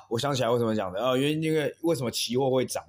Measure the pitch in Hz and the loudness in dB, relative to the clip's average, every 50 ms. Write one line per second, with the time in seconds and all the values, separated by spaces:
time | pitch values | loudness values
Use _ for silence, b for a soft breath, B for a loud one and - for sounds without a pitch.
0 | - - 113 113 135 143 143 120 123 113 123 120 117 110 110 107 98 92 90 98 | -6 -4 -4 -2 -2 0 0 0 2 2 2 2 2 2 2 0 -2 -2 -2 -2
1 | 120 127 127 131 139 147 156 156 160 156 156 156 143 127 - _ - 170 165 131 | 0 2 2 2 2 0 0 0 0 0 0 0 0 -2 -4 _ -2 -2 0 0
2 | 127 113 - - - - 120 127 139 131 127 131 120 - - - - | -2 -4 -4 -4 -4 -2 0 0 2 2 2 2 0 0 -4 -8 -6